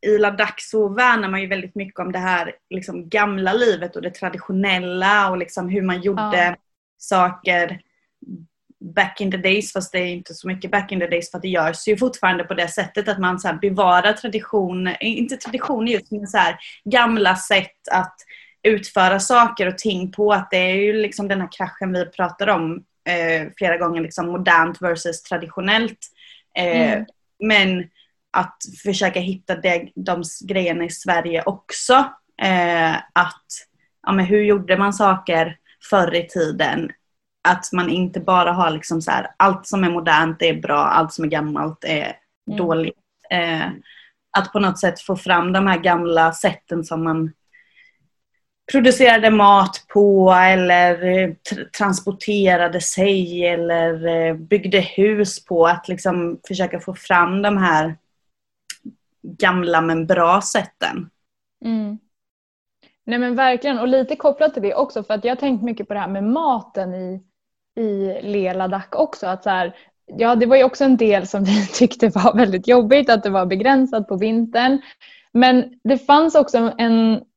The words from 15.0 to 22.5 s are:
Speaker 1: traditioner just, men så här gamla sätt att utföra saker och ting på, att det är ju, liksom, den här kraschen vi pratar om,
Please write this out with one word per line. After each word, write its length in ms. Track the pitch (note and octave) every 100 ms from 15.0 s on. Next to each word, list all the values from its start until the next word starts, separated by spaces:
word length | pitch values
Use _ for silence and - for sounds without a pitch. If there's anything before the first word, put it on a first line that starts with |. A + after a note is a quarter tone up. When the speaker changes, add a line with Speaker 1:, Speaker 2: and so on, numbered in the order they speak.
| A3 A3 A#3+ C4
Speaker 1:
traditioner 540 | - B3 - B3+ A3+
just, 200 | A3 -
men 160 | G#3+ G3+
så 100 | G#3
här 200 | E3+ E3+ - - -
gamla 500 | B3 A#3 A3+ F#3+ F#3
sätt 520 | - G3 F#3 _ -
att 240 | F#3 F3+ _ _ - - _ G#3+
utföra 540 | G#3+ G3 - F#3 F#3+
saker 480 | F#3+ B3 A3 F3+ F#3
och 100 | F#3
ting 340 | A3 F#3 F3+
på, 220 | - G#3
att 180 | G3+ F#3+
det 60 | F#3
är 180 | F#3 F#3+
ju, 180 | G3+
liksom, 340 | G#3+ G#3 G#3 G3+
den 140 | G3
här 80 | F3+
kraschen 420 | - F#3 - F#3+
vi 120 | F3+ F3
pratar 420 | - F3+ F3+
om, 340 | G3